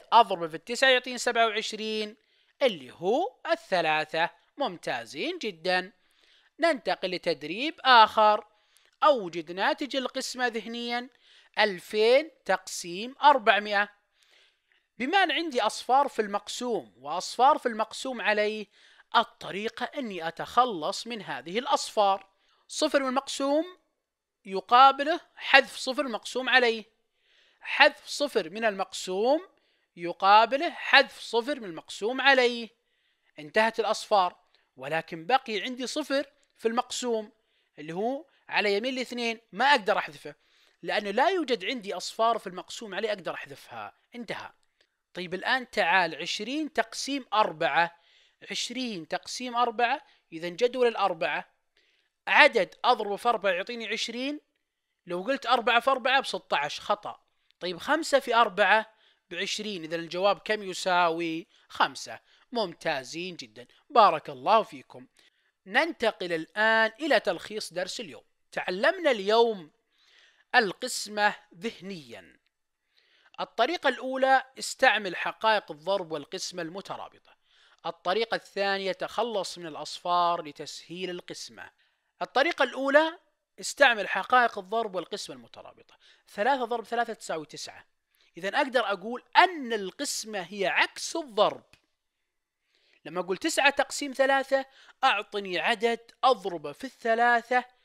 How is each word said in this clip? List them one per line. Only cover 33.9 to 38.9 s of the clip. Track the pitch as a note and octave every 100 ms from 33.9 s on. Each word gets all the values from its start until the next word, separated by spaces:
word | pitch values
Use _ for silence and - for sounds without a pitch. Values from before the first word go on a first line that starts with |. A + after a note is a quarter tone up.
| G#3+ - G#3 F3+ - _ _ _ -
ولكن | C3+ D#3+ D#3+ E3 E3
بقي | B3+ - G#3
عندي | G#3+ B3 B3
صفر | - D4 C4+ D4 _ _ _
في | A3+
المقسوم | A#3 - - B3 A3+ G#3+ _ _ _ _ -
اللي | D3+
هو | E3+ A3 C#4 E4+ _ -
على | E3 G#3 G3+
يمين | B3